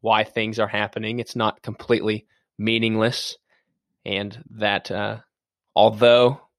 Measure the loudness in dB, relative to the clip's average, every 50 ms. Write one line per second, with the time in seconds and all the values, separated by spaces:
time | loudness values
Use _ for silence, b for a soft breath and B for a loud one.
0 | -2 0 2 2 0 -2 -2 -4 -4 -4 -2 -2 -4 -2 -2 -4 -4 -4 -6 -8
1 | -8 -6 -6 -6 -8 -8 -4 -2 -2 -2 -2 -4 -10 -14 -14 -12 -2 0 0 0
2 | 0 -2 -4 -4 -8 _ _ _ _ _ _ -6 -4 -2 0 0 0 0 0 0
3 | 0 0 -2 -4 -8 -12 -14 -16 _ _ _ _ _ _ _ _ _ _ _ _
4 | _ -8 -6 -6 -6 -8 -10 -14 -20 -20 -8 -4 -2 -2 -2 -2 -4 -6 -6 -6
5 | -6 -6 -8 -10 -14 _ _ _ _ _ _ _ _ _ _ 4 4 4 4 4
6 | 6 6 8 8 6 4 2 -2 -8 _ _